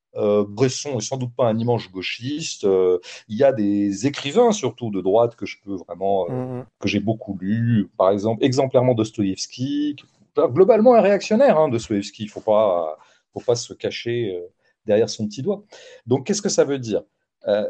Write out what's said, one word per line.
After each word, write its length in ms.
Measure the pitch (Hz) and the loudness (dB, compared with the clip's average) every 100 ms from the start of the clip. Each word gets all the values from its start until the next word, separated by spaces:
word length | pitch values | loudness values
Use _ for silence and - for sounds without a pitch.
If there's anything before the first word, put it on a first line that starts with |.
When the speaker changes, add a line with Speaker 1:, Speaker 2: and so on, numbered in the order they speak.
| _ 117 | _ -4
Speaker 1:
Euh, 280 | 107 104 101 | 0 2 0
Bresson 520 | 101 131 131 147 131 | 0 -2 -2 -6 -6
est 20 | |
sans 180 | - 135 | -6 -6
doute 140 | 120 120 | -6 -2
pas 100 | 120 | 0
un 100 | 110 | 0
immense 320 | 117 117 - | 0 -2 -4
gauchiste. 760 | 92 90 - 120 147 160 - | -10 -10 -10 -8 -8 -10 -4
Euh, 340 | 101 95 92 90 - - - | 2 2 4 0 -4 -18 -10
il 80 | 107 | 2
y 80 | |
a 80 | 139 | 2
des 560 | 113 101 101 101 98 127 | 2 0 2 0 -2 -4
écrivains, 420 | 147 139 165 240 | -4 -2 2 2
surtout 400 | 208 127 - 117 | 2 -4 -6 -6
de 100 | 98 | -4
droite, 360 | 90 107 120 - | 2 2 2 -2
que 100 | 98 | -14
je 120 | - | -14
peux 100 | 98 95 | -12 -12
vraiment, 500 | - 87 98 98 90 | -10 -6 -2 -2 -2
euh, 40 | 127 127 123 | -4 -8 -10
Speaker 2:
Mhm. 60 | 131 _ | -14 _
Speaker 1:
que 80 | 104 | -4
j'ai 120 | 104 | -2
beaucoup 380 | 104 113 - 95 | -2 -4 -8 -8
lus. 480 | 95 110 117 117 98 - | -4 -2 0 0 -2 0
Par 140 | 95 | 2
exemple, 340 | 101 104 110 | 2 -2 0
exemplairement 500 | 139 127 135 131 123 | 0 0 2 2 2
Dostoïevski, 1000 | 117 113 - 98 95 - - 131 147 147 139 | 2 -2 -2 -4 -4 -10 -8 -4 -2 -4 -6
qui, 80 | - _ _ - | -16 _ _ -2
globalement 580 | 156 123 185 214 226 | 0 4 4 6 6
un 60 | 233 | 6
réactionnaire, 580 | 190 202 - 220 277 160 | 6 2 0 4 4 4
hein, 80 | 156 | 2
Dostoïevski. 580 | 117 - 104 101 - 107 | 0 -2 -4 -4 -8 -12
Faut 140 | - | -6
pas, 580 | - 107 107 87 80 76 _ _ _ | 2 4 4 2 -2 -8 _ _ _
faut 80 | 104 | -8
pas 140 | - | -2
se 180 | 120 - | -2 -4
cacher, 640 | 92 - - 120 120 110 | -8 -6 -6 -6 -4 -4
euh, 140 | 87 87 _ _ _ | -8 -12 _ _ _
derrière 240 | - 104 107 | 0 0 0
son 200 | - 107 | -2 -8
petit 140 | 104 | -6
doigt. 200 | 143 196 - - - - - | -4 -6 -8 -20 -20 -20 -2
Donc, 200 | 127 127 | -2 0
qu'est-ce 160 | 202 | -4
que 60 | 202 | 0
ça 160 | - | 0
veut 160 | 151 139 | 0 -2
dire ? 220 | 117 92 - _ _ _ - | -2 -4 -4 _ _ _ -2
Euh, 180 | 104 | -2